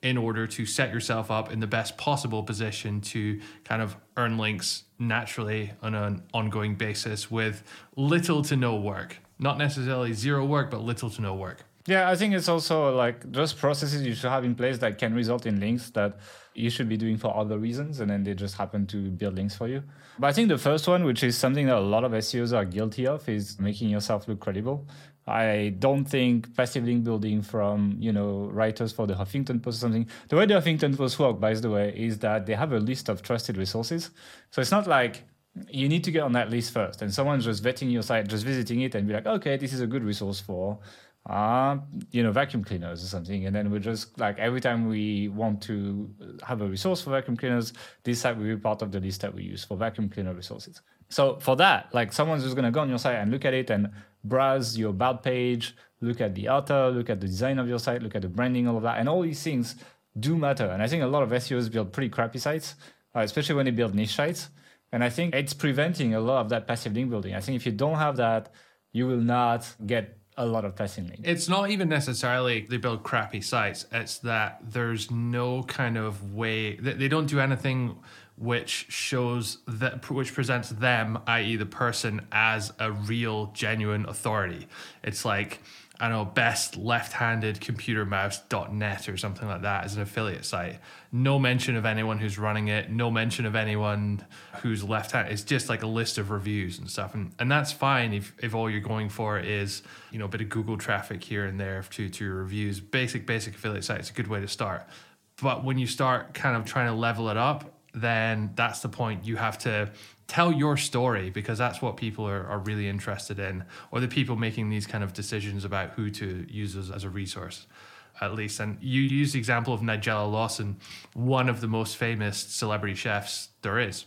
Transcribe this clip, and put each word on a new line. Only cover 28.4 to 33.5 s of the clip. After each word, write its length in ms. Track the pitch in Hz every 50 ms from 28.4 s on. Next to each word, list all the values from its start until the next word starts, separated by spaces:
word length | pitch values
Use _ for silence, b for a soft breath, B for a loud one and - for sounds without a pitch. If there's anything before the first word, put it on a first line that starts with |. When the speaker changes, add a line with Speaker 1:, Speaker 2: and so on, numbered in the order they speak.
| 101 101
Speaker 2:
writers 400 | 98 104 110 110 107 - 117 110
for 160 | - - 113
the 60 | 101 95
Huffington 500 | 92 98 95 - 139 135 131 127 117 113
Post 140 | 127 113
or 20 | 110
something. 280 | 120 117 110 113 117 113 B B B
The 80 | B 151
way 100 | 160 208
the 100 | 208 208
Huffington 420 | 190 151 165 165 151 156 143 135
Post 200 | 135 135 127 123
work, 220 | - 151 131 113 104
by 140 | 104 107 110
the 160 | 110 117 117
way, 240 | 107 101 104 104 92
is 240 | 101 113 117 110 107
that 260 | - 107 107 110 95
they 100 | 92 110
have 180 | 101 139 160 131
a 60 | 110
list 280 | 104 113 127 123 -
of 140 | - 107 90
trusted 360 | - - 127 113 - -